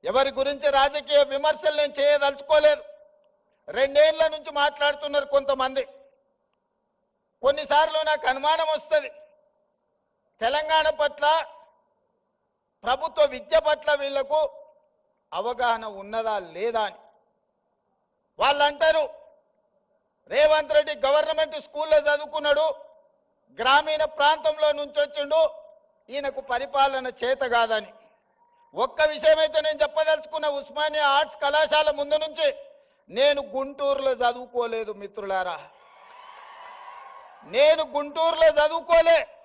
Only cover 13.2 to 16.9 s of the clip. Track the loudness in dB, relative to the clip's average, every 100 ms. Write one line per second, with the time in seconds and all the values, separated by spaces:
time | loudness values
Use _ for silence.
13.2 | 0 0 0 0 2 -2 0 -2 -2 -4
14.2 | -2 -2 -2 -6 -20 _ _ _ _ _
15.2 | _ -8 -6 -2 -2 -2 -4 -14 -8 -6
16.2 | -4 -6 -8 -8 -4 -2 -4